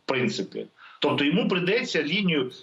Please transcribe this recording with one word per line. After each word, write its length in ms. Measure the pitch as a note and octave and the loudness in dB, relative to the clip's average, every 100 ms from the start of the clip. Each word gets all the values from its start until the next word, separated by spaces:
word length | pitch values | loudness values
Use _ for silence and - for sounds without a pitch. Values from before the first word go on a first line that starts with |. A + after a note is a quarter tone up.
принципі. 640 | - C3+ G#2+ - F#2+ - - - - - | -2 0 0 -2 -6 -8 -12 -14 -18 -2
Тобто 240 | C#3+ C3 | 0 2
йому 240 | C#3+ F#3 G#3 | 2 2 2
прийдеться 540 | F#3 F3 A3+ - E3+ | 0 2 0 0 -2
лінію, 480 | C#3+ G3 F#3+ D3+ B2+ - | 0 0 2 2 0 -6